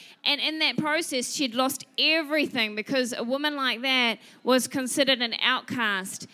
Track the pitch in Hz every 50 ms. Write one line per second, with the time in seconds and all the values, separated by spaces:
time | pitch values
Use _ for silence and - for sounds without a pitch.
0 | - - - _ - - 285 269 - 285 311 311 311 285 240 262 311 302 294 330
1 | 339 - 294 254 240 - - - 277 262 220 240 262 269 - - - - _ -
2 | 262 302 311 330 320 277 302 311 285 - - 254 220 214 214 208 208 - 277 262
3 | 254 226 240 - 240 233 262 277 294 302 294 285 269 254 226 - 247 269 262 254
4 | 247 233 220 - - - - - _ 226 254 254 240 - - 277 262 240 - 302
5 | 277 254 269 233 247 233 - - - 240 254 - - - - 247 233 208 202 190
6 | 190 196 - - - -